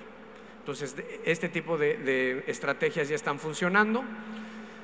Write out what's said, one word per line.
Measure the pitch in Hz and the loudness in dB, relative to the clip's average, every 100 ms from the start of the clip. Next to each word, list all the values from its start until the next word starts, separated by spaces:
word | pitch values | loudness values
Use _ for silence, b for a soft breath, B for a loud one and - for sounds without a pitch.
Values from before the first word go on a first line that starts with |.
| - - - B B B | -10 -16 -18 B B B
Entonces, | 147 135 139 - | -8 -6 -6 -6
de, | - - - | -10 -2 0
este | 165 175 | 2 0
tipo | 170 156 165 | -2 0 4
de, | 147 - | 4 4
de | 131 131 131 131 - | 4 4 4 0 -2
estrategias | 120 139 135 156 156 143 | -2 -2 2 2 2 0
ya | 147 | 0
están | 160 147 | 0 -2
funcionando. | 156 147 180 196 214 226 269 - B B B B B B | -4 0 4 6 6 4 -2 -8 B B B B B B